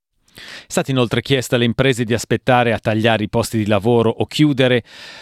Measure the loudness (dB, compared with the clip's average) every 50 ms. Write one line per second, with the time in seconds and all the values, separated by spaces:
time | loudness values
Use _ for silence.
0 | _ _ _ _ _ _ _ -20 -20 -20 -20 -20 -16 -6 -4 -4 -2 0 0 0
1 | 0 0 0 -2 0 0 0 0 0 0 0 0 2 0 0 2 0 0 0 0
2 | -2 -2 -2 -4 -2 -2 -4 -2 0 2 2 2 2 2 0 -2 -2 -2 0 0
3 | 2 2 2 0 0 -2 -2 -2 -2 -2 -2 -2 0 0 0 0 2 2 2 2
4 | 2 0 0 -2 -4 -2 0 2 2 2 4 2 2 2 2 0 -2 -6 -12 -20
5 | -20 -20 -20 -20